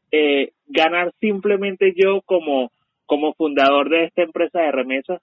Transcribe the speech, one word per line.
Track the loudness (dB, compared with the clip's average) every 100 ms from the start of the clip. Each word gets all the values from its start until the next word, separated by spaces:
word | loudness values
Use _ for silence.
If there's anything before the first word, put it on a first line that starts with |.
| _
eh, | 0 2 0 -2 -8 -6
ganar | 0 0 0 -4 -4
simplemente | -2 -2 -2 -2 -2 0 0 2
yo | 2 0
como, | 0 -2 0 -2 -2 -8 _ _ -4
como | -2 -2
fundador | -2 -2 2 4 4 2
de | 0
esta | 0 -2
empresa | -2 -2 -4 0
de | -2
remesas, | -2 -4 -6 -6 -10